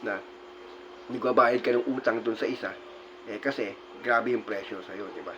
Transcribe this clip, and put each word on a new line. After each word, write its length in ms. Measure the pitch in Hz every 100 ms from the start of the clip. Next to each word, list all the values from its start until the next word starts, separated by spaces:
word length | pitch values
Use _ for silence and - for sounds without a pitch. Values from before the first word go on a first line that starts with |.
na 160 | 110 98 - - - - - - - - -
nagbabayad 560 | 123 131 123 120 123
ka 80 | 127
ng 160 | 120 120
utang 320 | 127 123 113
dun 160 | 113 113
sa 80 |
isa, 240 | - 127 95 95 - - - -
eh, 160 | - 104
kasi 320 | 139 139 104 95 - -
grabe 320 | 110 117 117 120
yung 80 |
pressure 400 | 107 101 92 98
sa'yo, 240 | 90 95 98 85
di 80 |
ba? 80 | 80